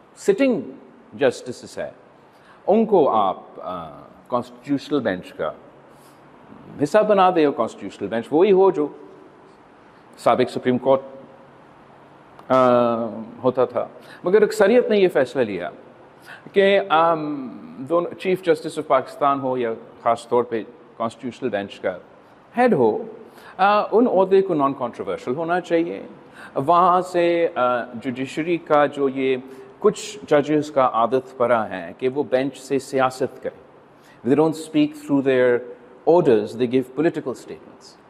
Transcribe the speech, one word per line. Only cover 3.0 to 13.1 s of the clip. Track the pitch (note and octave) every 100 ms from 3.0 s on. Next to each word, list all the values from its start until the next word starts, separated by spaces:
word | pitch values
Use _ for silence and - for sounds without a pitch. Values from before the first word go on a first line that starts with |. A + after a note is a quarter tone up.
| C3+
आप, | A2 F#2+ - -
uh, | F2 E2+ F2+ D#2+ C#2+ C#2+ - -
कॉन्स्टिट्यूशनल | B2 A#2+ - - C#3 - D3
बेंच | A2+ F#2 -
का | - D#2 - - - - - - - - - - - - -
हिस्सा | D3 G#3+
बना | G#3+ G3 F#3
दें | E3+ D3
और |
कॉन्स्टिट्यूशनल | C3+ A2 - G2 - G2+
बेंच | A2+ A2+
वही | D3 G#3
हो | F#3 F#3+
जो | E3+ D3 - - - - - - - - - - - - -
साबिक | C3 A2+ B2
सुप्रीम | B2+ B2+ B2
कोर्ट, | C3 C3+ - - - - - - - - - - - - - - -
अ, | C3 B2+ A#2+ A#2+ A#2 A#2